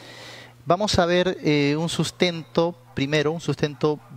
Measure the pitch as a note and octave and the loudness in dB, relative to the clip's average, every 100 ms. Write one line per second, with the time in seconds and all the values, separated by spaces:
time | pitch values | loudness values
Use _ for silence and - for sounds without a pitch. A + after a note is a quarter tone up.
0 | - - - - - - - F3 G#3+ - | -20 -18 -18 -18 -20 -18 -2 0 2 2
1 | E3+ F3+ F3+ - D#3+ D3 C#3+ D3+ E3+ - | 4 4 2 0 0 2 2 0 -2 -2
2 | E3 - F3+ E3 D3 - E3+ F3 - - | -4 0 -2 -2 -4 0 0 -2 -12 -4
3 | C#3 D#3 D3 E3 - C#3 D3+ C#3+ D#3 D3+ | 0 2 0 -2 -4 -2 -4 0 -2 -2
4 | - | -8